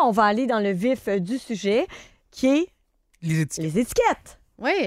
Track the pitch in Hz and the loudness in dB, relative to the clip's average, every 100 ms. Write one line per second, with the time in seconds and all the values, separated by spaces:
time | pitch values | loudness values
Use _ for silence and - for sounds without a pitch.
0 | 269 214 208 214 254 226 202 185 240 262 | 4 4 2 2 0 0 0 0 0 -2
1 | 226 196 175 254 - 214 196 226 370 - | -2 -4 -2 -6 -6 -4 0 0 -2 -8
2 | - _ _ - 262 294 370 _ _ _ | -20 _ _ -2 2 2 0 _ _ _
3 | _ _ 165 160 151 - 160 175 247 - | _ _ -2 -2 -2 -4 -4 -2 0 0
4 | 453 277 - - _ - 247 381 | 0 0 -8 -20 _ -6 -2 -2